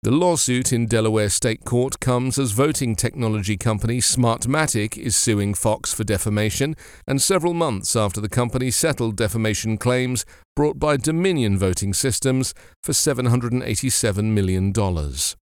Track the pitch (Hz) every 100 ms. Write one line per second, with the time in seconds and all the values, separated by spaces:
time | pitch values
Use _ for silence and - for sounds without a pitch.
0 | 117 135 180 165 - 123 127 123 113 113
1 | 110 110 104 - 123 110 - 120 131 -
2 | - 123 127 123 131 101 143 151 131 107
3 | 123 143 113 107 95 101 - 107 113 123
4 | - - 120 113 113 147 156 117 107 -
5 | - 104 - 107 101 98 113 107 - -
6 | 110 101 - 104 107 - 139 156 - -
7 | - 135 - 190 165 170 165 104 - 120
8 | 104 - 101 - 120 127 131 110 165 147
9 | 117 101 110 110 110 104 110 110 120 127
10 | 127 123 - - _ - 147 143 151 143
11 | 147 160 190 170 113 98 95 90 101 95
12 | 135 117 135 131 131 - - _ - 147
13 | - 127 123 123 120 123 120 110 131 -
14 | 117 98 107 107 95 92 95 101 101 87
15 | 73 67 - -